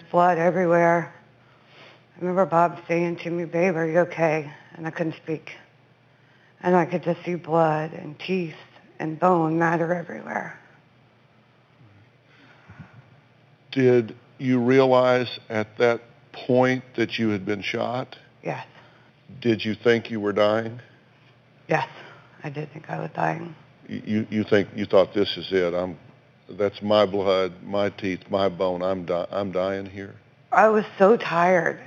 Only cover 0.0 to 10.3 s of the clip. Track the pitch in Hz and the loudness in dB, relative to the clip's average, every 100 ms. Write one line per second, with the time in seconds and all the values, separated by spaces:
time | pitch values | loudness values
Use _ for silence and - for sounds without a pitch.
0 | - 175 175 165 175 170 175 170 170 170 | -2 2 4 4 2 2 2 4 4 2
1 | 151 - _ _ _ _ _ - - - | -2 -12 _ _ _ _ _ -20 -20 -20
2 | _ - 180 180 175 165 170 156 - 170 | _ -8 -2 0 2 4 2 0 -4 0
3 | 175 170 170 175 165 170 185 160 165 165 | 0 -4 -6 -6 -4 0 0 0 0 0
4 | 170 - 165 156 143 - - - 160 156 | 0 0 0 0 -4 -14 -20 -12 -8 -4
5 | 160 - - 151 - - - _ _ _ | -6 -6 -8 -10 -10 -20 -20 _ _ _
6 | _ _ _ _ _ _ 175 180 165 180 | _ _ _ _ _ _ 2 2 2 -2
7 | 165 170 - 175 - 165 160 156 156 - | -4 -4 -6 -8 -2 2 2 0 -4 -10
8 | 151 147 - 190 165 - - - _ - | -14 -12 -4 -4 -4 -10 -20 -20 _ -10
9 | 156 156 180 175 160 165 165 165 165 175 | -8 0 2 4 2 2 0 0 -2 -4
10 | 165 - - | -8 -14 -10